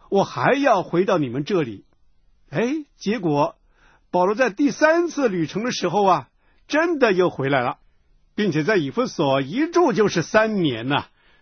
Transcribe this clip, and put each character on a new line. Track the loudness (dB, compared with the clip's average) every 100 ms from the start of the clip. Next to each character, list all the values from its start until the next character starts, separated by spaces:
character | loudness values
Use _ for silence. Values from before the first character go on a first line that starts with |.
| _
我 | 0
还 | 0 0 0
要 | 2 2 2
回 | 2 0 2
到 | 0
你 | 0
们 | -4
这 | -2 -2
里。” | -2 -8 -18 _ _ _ _ _ _
哎， | -4 -2 -4 -8 _
结 | -4 -2
果 | 0 0 0 -2 _ _ _ _ _
保 | 0 2
罗 |
在 | 2 0
第 | 2 -2
三 | 2 2 4 0
次 | -2 -2
旅 | 0 -4
程 | -4
的 | -4
时 | -4 -2
候 | 0
啊， | 2 2 -2 _ _ _ -4
真 | 0 0 2
的 | 2
又 | 2 0
回 | 0 -2
来 | 0
了， | -2 -6 _ _ _ _ _
并 | -4 -2
且 | 0
在 | 0 0
以 | 0
弗 | -4 -4
所 | -2 0 0
一 | -2 -4 -2
住 | 0 2
就 | 2 0
是 | 0
三 | 0 0 2 0
年 | -2 -2 -2
呐， | -4 -4 _ _ _